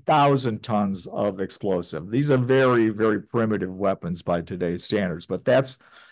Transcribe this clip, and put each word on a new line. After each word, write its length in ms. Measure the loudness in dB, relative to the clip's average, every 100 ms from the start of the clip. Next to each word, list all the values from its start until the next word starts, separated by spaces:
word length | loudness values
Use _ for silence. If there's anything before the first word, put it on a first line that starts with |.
| 0
thousand 560 | 4 4 4 0 -4
tons 440 | -2 0 0 -4 -8
of 340 | -4 -2 -2
explosive. 720 | -6 -4 -2 -2 -2 -8 -4
These 200 | -2 2
are 80 | 2
very, 500 | 4 4 4 4 2
very 320 | 2 2 0
primitive 540 | -2 -2 0 0 -4
weapons 480 | -2 -2 -2 -4 -6
by 180 | -2 -2
today's 440 | -2 -4 -4 -4
standards, 420 | -2 -2 -2 -4 -6
but 180 | -4
that's 340 | 2 2 0 -6 _ -20 -20